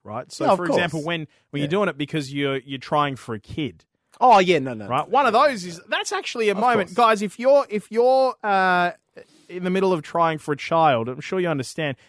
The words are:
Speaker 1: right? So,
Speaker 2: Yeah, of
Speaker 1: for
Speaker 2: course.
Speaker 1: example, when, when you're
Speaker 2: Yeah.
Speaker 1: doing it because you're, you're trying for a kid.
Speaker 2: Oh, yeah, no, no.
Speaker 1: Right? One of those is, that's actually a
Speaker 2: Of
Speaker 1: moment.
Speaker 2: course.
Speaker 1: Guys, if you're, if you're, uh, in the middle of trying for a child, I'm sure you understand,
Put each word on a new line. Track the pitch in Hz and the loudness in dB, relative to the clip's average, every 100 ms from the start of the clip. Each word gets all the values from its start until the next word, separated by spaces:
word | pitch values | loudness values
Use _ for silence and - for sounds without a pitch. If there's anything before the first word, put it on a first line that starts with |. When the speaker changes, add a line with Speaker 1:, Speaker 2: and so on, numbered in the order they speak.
Speaker 1:
right? | 101 110 - | -14 -12 -12
So, | - | -2
Speaker 2:
Yeah, | 247 | 2
of | 185 | 2
Speaker 1:
for | 180 | 2
Speaker 2:
course. | 262 | 0
Speaker 1:
example, | 170 160 151 | -2 -4 -6
when, | 170 151 _ _ | -6 -8 _ _
when | 143 | -6
you're | 143 | -2
Speaker 2:
Yeah. | |
Speaker 1:
doing | 196 190 | 0 -2
it | 139 | -4
because | 147 156 135 | -6 -6 -6
you're, | 143 139 135 | -4 -4 -4
you're | 135 135 | -8 -12
trying | - 151 143 131 | -4 -2 -2 -4
for | - | -10
a | 110 | -12
kid. | - - 131 - _ _ _ - | -10 -8 -8 -10 _ _ _ 2
Speaker 2:
Oh, | 254 202 | 6 6
yeah, | 180 160 | 6 2
no, | 131 | -2
no. | 113 101 | -8 -4
Speaker 1:
Right? | 131 147 | -2 0
One | 254 262 | 2 2
of | |
those | 220 294 226 | 4 2 0
is, | 175 170 - | -8 -14 -8
that's | 330 403 | -8 -6
actually | 381 - 240 214 | -8 -6 -2 -2
a | |
Speaker 2:
Of | 196 | 2
Speaker 1:
moment. | 247 226 170 | 2 2 0
Speaker 2:
course. | 185 | 2
Speaker 1:
Guys, | 226 214 | 2 2
if | 208 - | -2 -2
you're, | 254 285 240 | 4 4 2
if | 208 - | -6 -2
you're, | 220 247 262 262 - | 0 4 4 2 -2
uh, | 214 196 185 180 175 - _ - - _ - | 0 2 2 2 0 -4 _ -20 -20 _ -14
in | 180 | -6
the | 180 | -2
middle | 190 190 | 0 2
of | 170 | 0
trying | - 170 165 156 | -2 0 0 0
for | - | -6
a | 139 | -6
child, | - 165 156 120 117 | 0 2 4 2 -2
I'm | 131 | -8
sure | - 190 | -6 -4
you | 175 | -2
understand, | 143 123 - 147 127 | -2 -6 -6 -6 -8